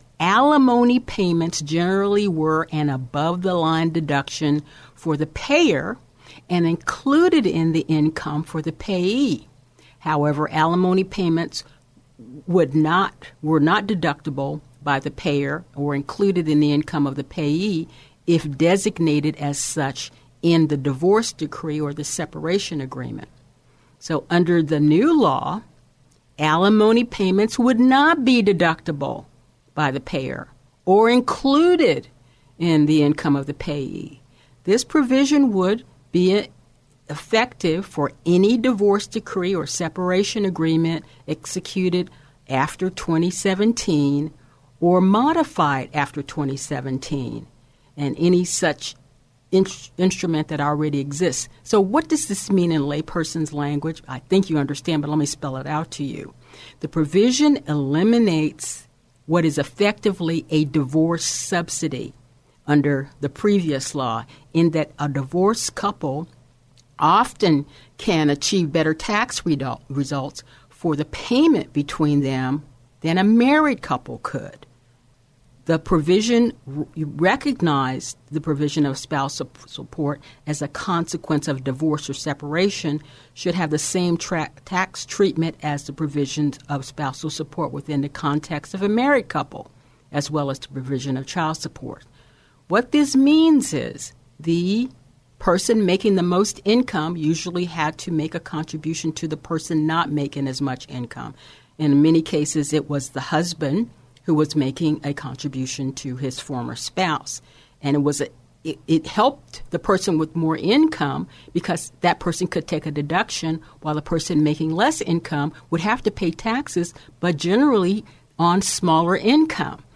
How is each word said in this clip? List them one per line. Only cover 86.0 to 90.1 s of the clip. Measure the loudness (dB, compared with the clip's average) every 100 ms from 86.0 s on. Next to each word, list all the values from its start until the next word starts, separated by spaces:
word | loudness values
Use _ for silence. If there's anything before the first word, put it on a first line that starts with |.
| -4 -2 -4 0 -2 -2 -8
of | -8
spousal | -8 -8 -8 -6 -8
support | -8 -10 -6 -4
within | -4 -2 -4
the | -4
context | -4 -2 -2 -4 -8 -8
of | -4
a | 0
married | 2 2 2 0
couple, | -6 -6 -12 -18 _ _ _ _